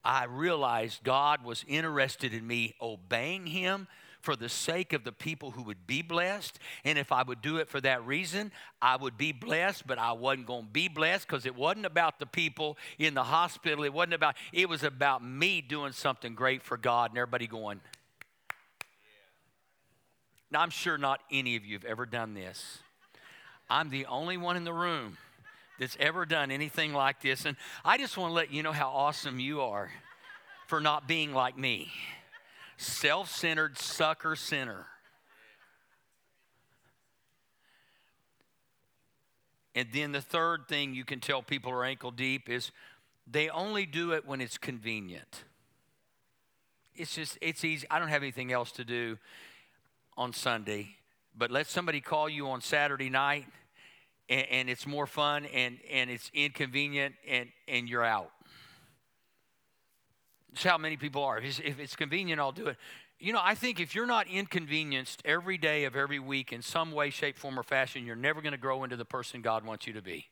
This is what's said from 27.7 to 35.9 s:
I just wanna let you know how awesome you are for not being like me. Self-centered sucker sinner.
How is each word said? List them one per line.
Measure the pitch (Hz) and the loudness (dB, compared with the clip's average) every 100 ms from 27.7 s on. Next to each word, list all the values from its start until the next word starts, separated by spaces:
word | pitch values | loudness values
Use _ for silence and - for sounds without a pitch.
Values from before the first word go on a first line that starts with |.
| - 165 | -2 4
I | 240 | 4
just | 277 - | 4 -2
wanna | 175 | 0
let | 165 156 | 2 0
you | 143 | -2
know | 156 | -2
how | 151 135 | 0 0
awesome | 135 143 147 147 127 | 4 2 0 -4 -4
you | 131 151 | -2 0
are | 127 101 98 - - - - - - - - | 0 -2 -6 -10 -18 -20 -18 -20 -18 -20 -2
for | 160 | 2
not | 151 147 135 | 4 2 2
being | 165 151 | 0 2
like | 131 127 127 | 2 2 2
me. | 131 104 - - - - - - - - - - | 0 0 -4 -10 -12 -14 -18 -20 -20 -20 -20 -8
Self-centered | - - 147 165 185 - 170 156 156 135 | -6 2 4 4 0 -2 0 2 0 -2
sucker | - - 156 160 160 | -6 2 4 4 -2
sinner. | 156 - 147 127 95 87 - _ _ _ - - _ - _ _ | -4 -2 -2 -2 -6 -12 -20 _ _ _ -20 -20 _ -20 _ _